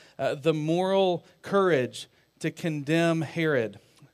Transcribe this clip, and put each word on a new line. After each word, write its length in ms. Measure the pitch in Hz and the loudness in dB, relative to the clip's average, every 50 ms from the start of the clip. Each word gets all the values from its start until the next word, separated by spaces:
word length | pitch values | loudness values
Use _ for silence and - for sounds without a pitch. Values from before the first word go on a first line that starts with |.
| - - _ - | -20 -18 _ -6
uh, 160 | 135 120 139 | -4 -4 -4
the 180 | 147 131 160 160 | -2 0 0 0
moral 680 | 156 151 156 165 175 185 185 196 196 190 185 180 165 - - _ _ - | 0 0 0 0 0 0 2 2 4 4 2 2 -2 -4 -12 _ _ -6
courage 640 | - 196 202 196 185 160 131 123 117 - - - - _ _ _ _ _ - | -2 0 2 4 4 4 2 2 0 -6 -10 -16 -18 _ _ _ _ _ -8
to 140 | - 160 - | -6 -6 -6
condemn 720 | - - 170 156 147 139 139 160 165 170 170 165 165 151 | -4 -4 -4 -4 -4 -2 0 2 2 2 2 2 0 -2
Herod. 580 | 123 - 170 165 156 147 127 113 107 101 - - _ _ _ - - | -4 -4 -4 -2 0 0 0 0 -2 -6 -12 -20 _ _ _ -20 -20